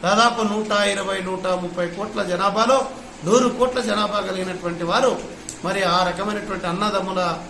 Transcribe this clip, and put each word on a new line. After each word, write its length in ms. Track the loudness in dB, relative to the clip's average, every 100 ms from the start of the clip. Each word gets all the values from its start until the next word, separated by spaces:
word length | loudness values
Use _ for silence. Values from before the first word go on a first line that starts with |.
దాదాపు 380 | 4 6 6 4
నూట 300 | -2 -2 0
ఇరవై, 480 | 2 2 0 -2 -4
నూట 260 | -2 -4 -2
ముప్పై 400 | -2 -2 -4 -4
కోట్ల 360 | -4 -6 -4
జనాభాలో 600 | -2 0 0 2 4 4 2 -8 -14 -8 4
నూరు 240 | 6 6
కోట్ల 320 | 2 0 0
జనాభా 380 | -2 0 0 -2
కలిగినటువంటి 640 | -2 -4 -4 -4 -6 -4
వారు, 360 | 0 2 2 0 -6 -12 -14 -8 -4
మరి 180 | 0
ఆ 240 | 2 4 2
రకమైనటువంటి 600 | 0 -4 -4 -4 -6 -4
అన్నదమ్ముల 720 | -2 0 0 -2 -2 -2 -2